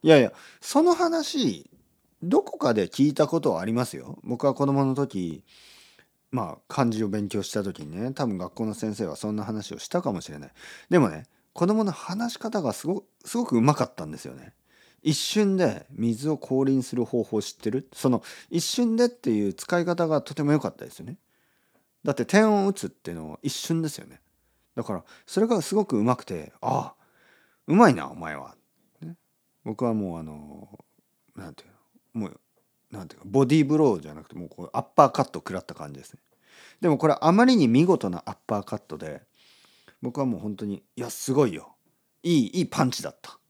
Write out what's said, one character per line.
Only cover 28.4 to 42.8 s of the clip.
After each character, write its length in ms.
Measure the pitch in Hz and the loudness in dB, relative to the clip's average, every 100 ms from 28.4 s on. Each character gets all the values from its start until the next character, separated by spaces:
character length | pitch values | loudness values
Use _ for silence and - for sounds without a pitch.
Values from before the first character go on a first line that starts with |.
| 64 _ _ _ _ _ | -14 _ _ _ _ _
ね。 160 | 165 170 _ _ _ _ | -16 -16 _ _ _ _
僕 200 | 113 104 | -12 -4
は 100 | 120 | -2
も 220 | 110 98 85 | -2 -4 -8
う 20 | |
あ 40 | |
の、 640 | 78 73 73 76 - - _ _ _ _ _ - | -12 -14 -18 -20 -20 -20 _ _ _ _ _ -18
な 140 | 92 | -16
ん 40 | |
て 80 | - | -18
い 40 | - | -20
う 20 | 98 _ _ _ 117 | _ _ _ _ -8
の、 100 | 98 | -8
も 0 | |
う、 120 | - _ _ _ _ _ | -10 _ _ _ _ _
な 140 | 101 | -16
ん 40 | 90 | -16
て 60 | |
い 40 | - | -18
う 20 | |
か、 60 | 98 | -2
ボ 180 | 113 131 | 2 4
デ 100 | 156 | 4
ィ 40 | |
ー 20 | |
ブ 140 | 139 156 | 4 4
ロ 160 | 147 | 4
ー 60 | 92 | 2
じ 80 | 76 | -6
ゃ 60 | |
な 80 | 76 | -18
く 80 | 82 | -16
て、 40 | 85 | -16
も 100 | 87 | -14
う 20 | |
こ 160 | - | -14
う、 60 | 87 | -8
ア 80 | - | -8
ッ 20 | |
パ 240 | - - 135 | 0 6 6
ー 60 | |
カ 100 | - | 4
ッ 20 | - | -2
ト 120 | - | -4
食 140 | - | -8
ら 80 | 92 | -10
っ 40 | |
た 100 | - | -10
感 180 | - 73 | -14 -14
じ 80 | 69 | -14
で 40 | |
す 100 | - | -20
ね。 60 | - _ _ _ - - _ | -20 _ _ _ -20 -20 _
で 80 | 175 | 2
も 100 | 147 | 4
こ 100 | 156 | 4
れ 80 | - | 4
あ 120 | 160 | 4
ま 120 | 190 | 6
り 120 | 247 240 | 6 6
に 120 | 131 | 6
見 160 | 120 | 6
事 260 | 175 170 98 | 6 4 2
な 120 | 87 - | -6 -8
ア 60 | |
ッ 40 | 104 - | -14 -6
パ 140 | 104 | -6
ー 20 | |
カ 120 | - 104 | -4 -10
ッ 20 | |
ト 180 | _ 78 | _ -12
で、 240 | 80 71 _ _ _ _ _ _ _ _ | -12 -14 _ _ _ _ _ _ _ _
僕 160 | 127 123 | -8 -2
は 80 | 131 | -2
も 120 | 101 | -2
う 20 | |
本 160 | 107 101 | -6 -8
当 80 | 104 | -8
に、 160 | 101 _ - | -8 _ -12
「い 40 | |
や、 100 | 120 | -12
す 220 | - - | -8 -2
ご 140 | 135 127 | 2 2
い 80 | |
よ。 220 | 76 - _ _ _ _ _ | 0 -12 _ _ _ _ _
い 240 | 170 160 107 | 2 2 2
い、 120 | 180 | 0
い 20 | |
い 40 | 147 | -2
パ 180 | - | 0